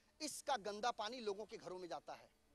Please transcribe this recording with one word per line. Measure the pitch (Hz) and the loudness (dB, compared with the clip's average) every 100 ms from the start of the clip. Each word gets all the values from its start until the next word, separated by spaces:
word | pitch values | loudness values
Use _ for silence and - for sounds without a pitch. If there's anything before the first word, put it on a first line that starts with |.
| - - | -20 -6
इसका | 302 - - 254 | -4 0 4 4
गंदा | 202 208 240 | 4 2 2
पानी | 233 214 254 | 2 0 0
लोगों | 214 196 208 | 0 0 -2
के | 214 | -6
घरों | 170 180 | -6 -6
में | 175 | -4
जाता | 156 - | -4 -4
है, | 135 117 - - | -10 -12 -20 -20